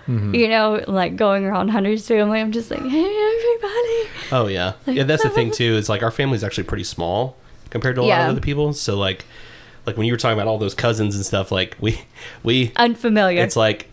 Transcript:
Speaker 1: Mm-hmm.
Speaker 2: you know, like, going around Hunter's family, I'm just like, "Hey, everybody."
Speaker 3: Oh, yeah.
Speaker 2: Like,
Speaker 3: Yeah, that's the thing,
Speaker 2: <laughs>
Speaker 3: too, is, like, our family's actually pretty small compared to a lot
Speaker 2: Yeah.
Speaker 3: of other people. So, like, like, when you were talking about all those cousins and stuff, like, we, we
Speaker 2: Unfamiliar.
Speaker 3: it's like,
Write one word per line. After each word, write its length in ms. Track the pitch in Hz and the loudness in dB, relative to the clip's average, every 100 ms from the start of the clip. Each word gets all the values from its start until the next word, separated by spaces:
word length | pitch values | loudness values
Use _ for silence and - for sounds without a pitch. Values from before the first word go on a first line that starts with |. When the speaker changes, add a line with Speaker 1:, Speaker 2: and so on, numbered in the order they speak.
| - | -4
Speaker 1:
Mm-hmm. 260 | 120 104 240 | -2 0 2
Speaker 2:
you 120 | 220 | 2
know, 340 | 220 214 214 - | 2 2 0 0
like, 280 | 190 175 185 | 0 0 0
going 300 | 214 196 196 | 2 2 0
around 240 | 196 196 | 0 0
Hunter's 360 | 220 196 220 - | 0 0 0 2
family, 340 | 220 208 220 | 2 2 0
I'm 100 | 220 | 0
just 180 | 226 226 | -2 -4
like, 100 | - | -6
"Hey, 60 | 262 | -2
everybody." 1200 | 302 370 427 427 453 466 466 415 440 480 466 427 - - | 0 0 2 2 2 2 0 -2 -2 0 0 -4 -8 -2
Speaker 3:
Oh, 160 | 131 107 | 0 0
yeah. 240 | 95 92 - - | 0 -2 -4 -4
Speaker 2:
Like, 100 | 254 | 0
Speaker 3:
Yeah, 60 | |
that's 200 | 135 156 | 2 2
the 60 | - | 2
thing, 220 | - 117 | 2 0
Speaker 2:
<laughs> 20 | |
Speaker 3:
too, 220 | - 120 110 | 0 2 2
is, 120 | 104 | 0
like, 160 | 101 | 0
our 80 | 113 | 0
family's 320 | - 139 120 | 0 0 0
actually 220 | 101 - - | -2 -4 -4
pretty 180 | 104 - | -4 -6
small 520 | - 85 98 131 - - - - | -6 -2 -2 -2 -6 -20 -20 -10
compared 260 | 120 131 127 | -4 -2 0
to 60 | |
a 20 | |
lot 40 | 123 | 4
Speaker 2:
Yeah. 140 | 175 170 | 4 2
Speaker 3:
of 60 | |
other 100 | 107 | 0
people. 320 | 139 143 147 | -2 0 0
So, 240 | 143 - 101 | -2 -2 0
like, 260 | 98 95 - - - - - - - | 0 -2 -8 -20 -20 -20 -20 -12 -6
like, 100 | 107 | -2
when 80 | 113 | 0
you 60 | |
were 40 | 120 | 2
talking 200 | 123 110 | 2 2
about 100 | 104 | 0
all 80 | 107 | 0
those 180 | 101 - | -2 0
cousins 400 | 120 110 107 101 | 0 2 0 -2
and 100 | 98 | -2
stuff, 240 | 101 95 | -2 -2
like, 240 | 95 92 - | -2 -2 -2
we, 220 | 107 104 - - - - | -2 -2 -6 -20 -18 -6
we 280 | 113 127 120 - | 0 2 2 2
Speaker 2:
Unfamiliar. 640 | 240 226 240 214 190 180 | 2 2 0 2 2 2
Speaker 3:
it's 140 | - - | 0 2
like, 320 | 110 - - | 2 0 -6